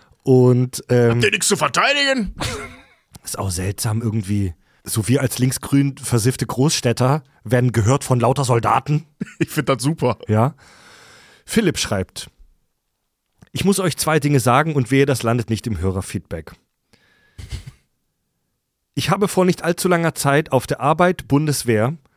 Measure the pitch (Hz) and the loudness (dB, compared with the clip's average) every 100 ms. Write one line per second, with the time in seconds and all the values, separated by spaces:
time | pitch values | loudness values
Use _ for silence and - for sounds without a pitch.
0 | _ _ - 127 123 123 127 - - 123 | _ _ 4 6 6 4 0 -4 0 2
1 | 120 117 120 175 - 190 147 - 240 285 | 4 2 -2 -2 -2 0 0 0 0 0
2 | 277 269 190 - - - - - - _ | 0 -2 -4 -6 -8 -8 -12 -18 -20 _
3 | _ - - - 98 90 92 - 113 110 | _ -20 -12 -8 -6 -4 -4 -4 -4 -2
4 | 117 110 95 101 95 - _ _ - 110 | -2 -2 -2 -2 -2 -6 _ _ -8 -2
5 | 110 135 131 - 127 - - 143 139 131 | 0 0 0 0 -2 -2 0 2 2 -2
6 | - 120 113 - - - 147 - 123 110 | -2 0 0 -2 -4 0 0 2 0 0
7 | 127 151 - _ 107 123 123 117 104 139 | 0 0 -4 _ -2 2 2 2 2 2
8 | - 127 117 135 127 117 107 117 - 151 | 2 2 2 0 0 0 2 0 0 -4
9 | - - - - - 156 139 127 139 165 | -4 -12 -10 -6 -6 -4 -2 -2 -2 -2
10 | 123 104 - 107 127 - - - - - | -2 -2 0 2 0 -2 -18 -20 -20 -20
11 | - - - _ - 214 190 - - 101 | -20 -20 -20 _ -4 -2 0 -2 -4 -4
12 | 92 - - _ - _ _ _ _ _ | -6 -10 -18 _ -20 _ _ _ _ _
13 | _ _ _ _ _ - 190 190 180 - | _ _ _ _ _ -2 0 2 0 -2
14 | - 156 147 143 123 123 160 143 120 135 | 0 2 2 2 4 2 2 0 2 2
15 | 139 131 117 120 110 110 120 90 92 95 | 2 0 0 -2 -2 -4 -4 -4 -2 -4
16 | - 95 - 82 - - _ _ _ _ | -6 -8 -8 -12 -12 -20 _ _ _ _
17 | _ _ _ - - - - - _ _ | _ _ _ -20 -14 -14 -14 -20 _ _
18 | _ _ _ _ _ _ _ _ _ - | _ _ _ _ _ _ _ _ _ -6
19 | 135 190 202 - 185 175 165 175 185 170 | -2 0 0 2 2 2 -2 -2 0 2
20 | 165 - 143 139 160 131 - - 131 160 | 0 0 2 2 2 0 -2 -2 0 2
21 | 180 180 - 139 156 135 117 107 117 165 | 2 0 0 0 2 -2 0 0 0 -4
22 | _ | _